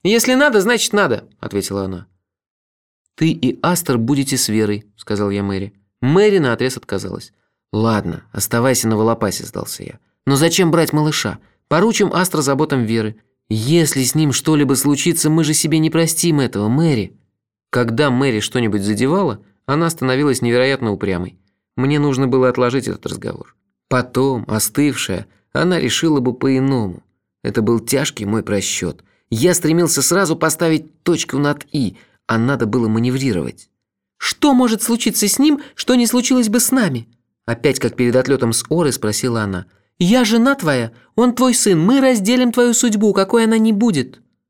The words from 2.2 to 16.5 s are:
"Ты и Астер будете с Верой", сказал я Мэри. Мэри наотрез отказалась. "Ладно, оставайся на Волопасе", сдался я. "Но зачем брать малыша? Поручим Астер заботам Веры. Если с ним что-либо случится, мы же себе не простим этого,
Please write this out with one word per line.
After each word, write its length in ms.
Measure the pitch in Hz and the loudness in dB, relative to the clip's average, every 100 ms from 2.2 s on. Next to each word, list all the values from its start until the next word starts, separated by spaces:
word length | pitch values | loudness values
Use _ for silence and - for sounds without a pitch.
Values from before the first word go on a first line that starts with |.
| _ _ _ _ _ _ _ _ _ - | _ _ _ _ _ _ _ _ _ -2
"Ты 160 | 160 | -2
и 260 | 165 131 - | 0 -2 0
Астер 360 | 160 175 - 123 | -2 -2 0 -2
будете 380 | 113 139 135 127 | 0 0 0 -2
с 140 | - | 0
Верой", 360 | 107 104 104 - _ | 0 0 -2 -8 _
сказал 320 | - 101 104 | -6 -2 -2
я 120 | 101 | -2
Мэри. 320 | 101 98 98 _ _ _ | -4 -4 -8 _ _ _
Мэри 380 | 127 170 214 196 | 2 4 4 4
наотрез 360 | 135 113 127 - | 2 0 -2 -4
отказалась. 560 | - 98 98 - - _ _ _ _ | -8 -8 -6 -12 -14 _ _ _ _
"Ладно, 520 | 107 113 107 87 82 - | 0 2 0 -2 -10 -10
оставайся 560 | - - 117 131 120 113 | -8 -2 0 2 0 0
на 80 | 107 | 2
Волопасе", 480 | 110 117 104 - - | 0 0 -2 -4 -10
сдался 380 | - - - | -10 -10 -12
я. 160 | - - _ _ - | -16 -18 _ _ 0
"Но 100 | 139 | 2
зачем 340 | 165 165 170 | 2 2 2
брать 220 | 165 160 | 2 2
малыша? 480 | 151 151 147 104 80 _ _ _ | 0 0 -2 -6 -8 _ _ _
Поручим 420 | 160 220 214 190 | 0 2 2 0
Астер 280 | - 185 156 | 0 -2 -2
заботам 420 | 135 135 156 135 | 0 0 0 -2
Веры. 320 | 110 113 107 107 _ _ _ | 0 -2 -4 -8 _ _ _
Если 540 | 110 120 170 160 139 | -4 0 2 2 0
с 120 | 123 156 | 0 0
ним 180 | 151 | 0
что-либо 400 | 120 - 156 131 | 0 0 2 2
случится, 560 | 135 143 139 175 165 156 | 2 0 0 0 0 2
мы 160 | 160 151 | 2 2
же 80 | |
себе 260 | 151 160 160 | 0 0 0
не 100 | 156 | 2
простим 520 | 160 165 - 175 151 | 0 0 0 0 2
этого, 260 | 120 | 0